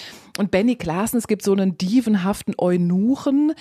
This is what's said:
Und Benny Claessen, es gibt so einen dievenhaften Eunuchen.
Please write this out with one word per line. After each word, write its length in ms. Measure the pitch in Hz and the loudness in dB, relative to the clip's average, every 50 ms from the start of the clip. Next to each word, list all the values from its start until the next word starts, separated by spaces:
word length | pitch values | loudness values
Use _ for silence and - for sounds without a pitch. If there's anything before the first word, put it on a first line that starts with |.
| - - - - - - - - | -18 -18 -20 -20 -18 -14 -6 -4
Und 140 | 202 175 | -2 0
Benny 240 | - 185 208 247 247 | 0 2 2 2 0
Claessen, 440 | - - 170 151 180 208 233 - 240 | -2 -4 -4 -4 -2 -2 -2 -2 -2
es 80 | 214 - | -2 -2
gibt 140 | 220 202 | -2 -2
so 120 | - 202 196 | 0 0 2
einen 240 | 202 190 190 175 - | 2 2 0 0 -2
dievenhaften 800 | 185 185 214 262 233 226 214 196 175 190 208 - - - - - | -2 0 2 2 2 2 2 2 2 0 -4 -4 -4 -6 -4 -2
Eunuchen. 960 | - 180 180 180 175 175 180 185 202 233 269 - - 285 269 285 294 302 320 - | 0 0 2 2 2 2 2 2 2 2 0 0 0 0 2 2 2 2 0 -2